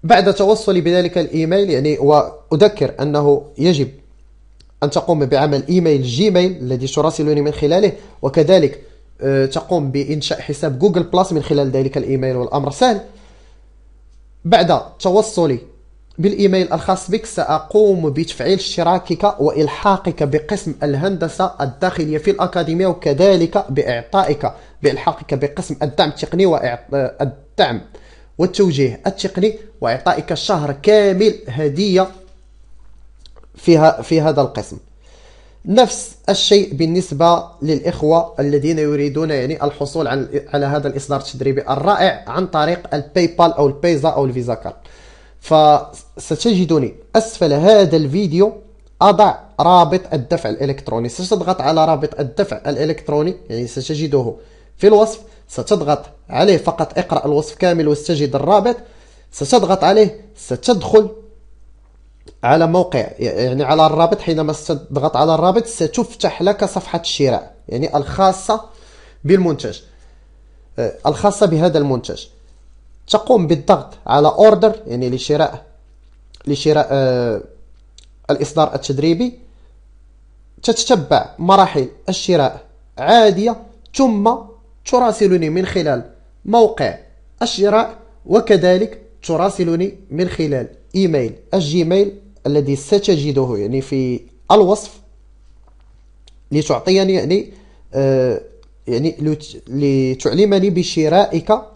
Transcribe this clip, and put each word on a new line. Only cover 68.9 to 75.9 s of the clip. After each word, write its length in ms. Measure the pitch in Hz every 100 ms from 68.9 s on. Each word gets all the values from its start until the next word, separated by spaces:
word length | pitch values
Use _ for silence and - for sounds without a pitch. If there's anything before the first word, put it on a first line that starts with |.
| - - -
بالمنتج، 560 | 143 190 180 143 110 - - - - - - - - - - -
آه، 140 | 113 - 139
الخاصة 380 | 160 208 202 202
بهذا 320 | 160 175 156
المنتج. 480 | 143 127 - - - - - - - - - - -
تقوم 380 | 214 - 247 160
بالضغط 460 | 160 - 185 - - -
على 200 | 135 151
اوردر، 480 | - 214 208 214 - -
يعني 220 | 120 127
لشراء، 560 | 127 - 151 156 - - - _